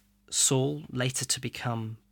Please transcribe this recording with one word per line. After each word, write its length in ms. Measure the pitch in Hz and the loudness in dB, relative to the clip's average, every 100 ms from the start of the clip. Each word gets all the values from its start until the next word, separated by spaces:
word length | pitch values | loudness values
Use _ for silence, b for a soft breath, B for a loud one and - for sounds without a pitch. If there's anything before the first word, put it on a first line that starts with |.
| _ _ _ | _ _ _
Saul, 540 | - - 131 135 147 165 | 2 4 6 4 -2 -6
later 360 | 123 127 - - | -2 0 -2 -2
to 160 | - | -2
become 560 | 123 - 123 113 110 113 _ | -4 -6 -4 -4 -4 -10 _